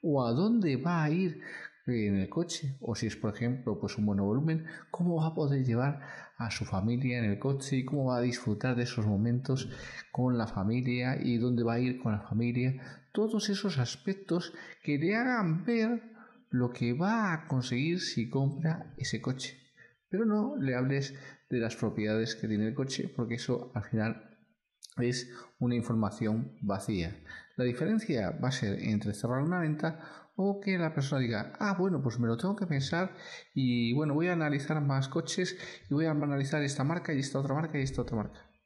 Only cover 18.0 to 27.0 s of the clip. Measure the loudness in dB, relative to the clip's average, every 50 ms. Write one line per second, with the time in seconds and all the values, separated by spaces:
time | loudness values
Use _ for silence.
18 | -2 -2 -2 -2 -2 0 2 2 2 2 2 0 0 0 0 -2 -4 -12 -10 -8
19 | -6 -4 -4 -4 -2 -4 -4 -4 -6 -12 -12 -16 -20 _ _ -20 -20 -20 _ _
20 | _ _ -2 0 2 2 2 2 2 0 -2 -2 0 0 0 2 2 2 2 0
21 | 0 -2 -6 -12 -16 -18 -20 -20 _ _ -2 0 0 0 -2 -2 -2 -2 0 0
22 | 0 2 2 2 2 0 -2 -4 -2 0 0 2 2 0 0 -2 -4 -4 -2 -4
23 | -4 -4 -2 -4 -2 -2 -2 -4 -2 -2 -2 -2 -2 -6 -6 -6 -4 -2 0 0
24 | 0 0 -2 -4 -10 -20 -20 _ _ _ _ _ _ _ _ _ -20 -16 -6 -2
25 | 0 0 0 -2 -6 -10 -14 -18 -20 -20 _ _ -2 0 0 0 0 0 0 0
26 | 0 0 -2 -2 0 0 0 0 -2 -4 -8 -6 -2 -2 -2 -2 -2 -2 -2 0